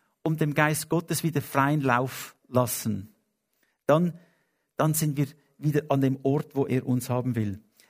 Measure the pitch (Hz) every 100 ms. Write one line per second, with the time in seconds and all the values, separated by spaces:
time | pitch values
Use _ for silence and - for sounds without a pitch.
0 | _ _ 160 156 151 147 151 156 - 165
1 | 165 160 165 143 - 139 139 151 135 120
2 | 131 - - - - 127 120 - 113 98
3 | 98 _ _ _ _ _ _ _ - 156
4 | 175 - _ _ _ _ _ - 156 151
5 | 151 139 139 - _ - 147 143 - 139
6 | 135 135 135 147 - 139 - 127 131 123
7 | - 123 127 117 104 95 _ _